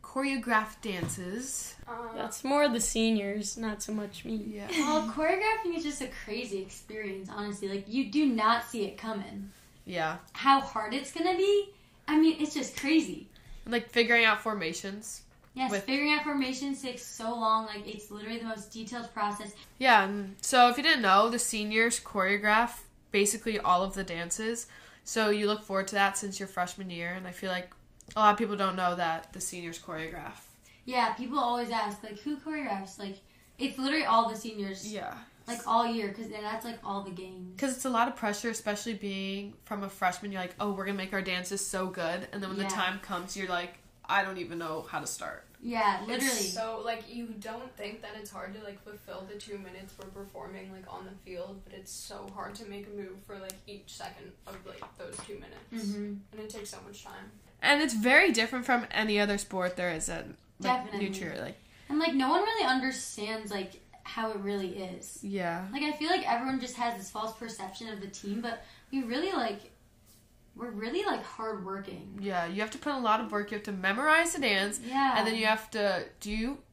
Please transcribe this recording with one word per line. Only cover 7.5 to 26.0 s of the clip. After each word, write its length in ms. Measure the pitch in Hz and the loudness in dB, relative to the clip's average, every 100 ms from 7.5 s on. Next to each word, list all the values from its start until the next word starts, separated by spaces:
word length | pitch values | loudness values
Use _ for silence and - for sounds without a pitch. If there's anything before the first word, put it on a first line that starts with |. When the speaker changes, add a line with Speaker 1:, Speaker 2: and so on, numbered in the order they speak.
| 196 196 | -4 -4
Speaker 4:
Like, 180 | 202 196 | -4 -2
you 180 | 240 202 | -2 2
do 140 | 277 294 | 4 4
not 380 | 226 220 233 - | 6 6 4 2
see 200 | 233 196 | -4 -4
it 120 | - | -4
coming. 540 | 226 214 196 202 202 - - - - | -6 -4 -6 -8 -10 -14 -20 -20 -6
Speaker 1:
Yeah. 320 | 180 160 170 - | -2 0 -2 -10
Speaker 4:
How 280 | - 269 269 | 2 8 8
hard 320 | 269 226 214 269 | 6 -4 -2 -2
it's 160 | 285 | -4
gonna 240 | 330 339 359 | 0 2 4
be, 320 | 392 403 403 - - - - | 6 6 4 -8 -20 -12 4
I 100 | 302 | 8
mean, 200 | 320 320 | 8 6
it's 120 | 294 285 | 0 0
just 200 | 247 - | -4 -2
crazy. 500 | 277 320 226 170 - - - - - | 4 4 4 -4 -10 -20 -16 -14 -2
Speaker 1:
And, 60 | |
like, 160 | 240 226 | -2 2
figuring 320 | 240 233 233 226 | 2 6 8 8
out 160 | 208 | 6
formations. 800 | 226 214 165 170 196 202 220 - - - - | 2 -2 -2 -4 -8 -8 -12 -14 -16 -20 -16
Speaker 4:
Yes, 160 | 254 262 | -4 0
Speaker 1:
With 140 | 202 | 0
Speaker 4:
figuring 300 | 196 269 294 | 0 2 4
out 100 | 302 | 2
formations 580 | 302 277 262 262 277 269 | 2 0 0 -2 -4 -4
takes 240 | 262 - - | -6 -8 -10
so 240 | - 226 233 | -6 -4 0
long. 300 | 226 220 220 | 4 4 2
Like, 180 | 202 202 | -8 -8
it's 240 | 214 - | -12 -12
literally 300 | 208 214 233 | -12 -8 -6
the 60 | 226 | -4
most 260 | 220 202 | -6 -8
detailed 420 | 226 220 247 233 | -10 -8 -8 -8
process. 400 | - 208 208 202 - - - | -2 -2 -2 -8 -14 -20 2
Speaker 1:
Yeah, 280 | 254 226 190 | 8 8 8
and 300 | 202 196 196 | 0 -6 -6
so 280 | - 262 240 | 4 10 10
if 80 | 240 | 8
you 60 | |
didn't 180 | 294 302 | 4 6
know, 260 | 202 190 226 | 8 8 8
the 100 | 233 | 4
seniors 600 | - 220 208 220 233 233 | 0 -2 0 4 4 4
choreograph 800 | - 202 190 202 214 214 233 - - _ _ | -2 0 2 4 6 6 4 0 -16 _ _
basically 480 | 208 202 226 226 208 | 4 4 4 0 0
all 240 | - 180 | 6 6
of 100 | 190 | 4
the 100 | 190 | -2
dances. 600 | 185 170 175 - 220 233 - - - - | -4 -4 -4 -2 -2 -4 -6 -16 -20 -18
So 260 | - 226 214 | -4 2 4
you 160 | 208 208 | 4 4
look 140 | 208 | 0
forward 240 | - 190 190 | 0 -2 0
to 60 | |
that 220 | 208 | 4